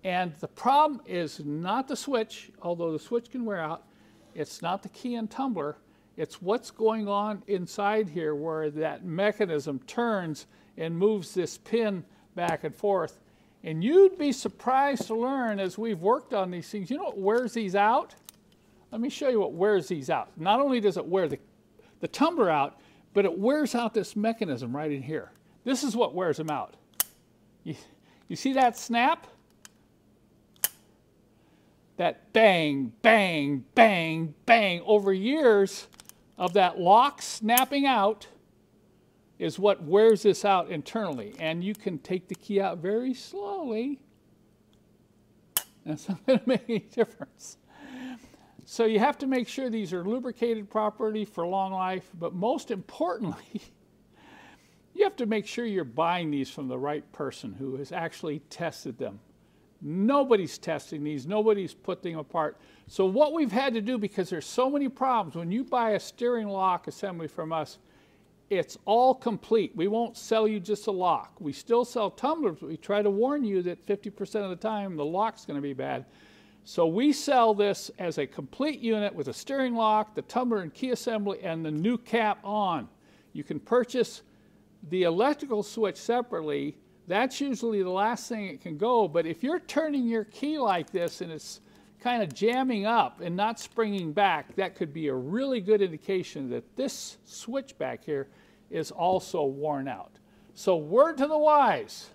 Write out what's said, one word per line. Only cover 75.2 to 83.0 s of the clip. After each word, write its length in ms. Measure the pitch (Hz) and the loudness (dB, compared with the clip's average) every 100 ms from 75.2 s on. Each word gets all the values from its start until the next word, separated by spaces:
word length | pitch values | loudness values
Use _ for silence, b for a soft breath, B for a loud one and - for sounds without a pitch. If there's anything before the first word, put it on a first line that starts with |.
| 220 - | -2 -2
gonna 160 | - 143 | -8 -6
be 120 | 143 | -6
bad. 340 | 135 135 131 131 B B B B B - | -6 -4 -6 -8 B B B B B -8
So 200 | - 165 | 0 2
we 260 | 175 285 | 4 2
sell 400 | 277 - 262 226 | 2 2 4 4
this 380 | 202 208 185 - - | 4 2 0 -8 -8
as 180 | 180 160 | -6 -4
a 100 | 139 | -6
complete 540 | - 143 - 294 269 | -8 -14 -4 -4 -2
unit 340 | 233 214 208 | -2 0 -2
with 140 | 175 135 | -4 -8
a 60 | |
steering 400 | - - 269 254 | -8 -6 -2 -2
lock, 400 | 233 220 214 214 | 0 2 2 0
the 80 | - | -8
tumbler 400 | - 233 247 214 | -4 -2 0 -2
and 100 | 165 | -4
key 180 | - 262 | -6 -4
assembly, 480 | 233 - 220 202 185 | -2 -2 -4 -4 -4
and 220 | 180 165 | -6 -4
the 60 | 160 | -4
new 280 | 151 196 240 | 0 0 -2
cap 400 | - 233 214 196 | -2 0 0 -2
on. 460 | 202 214 196 156 110 _ | -4 -2 0 -2 -8 _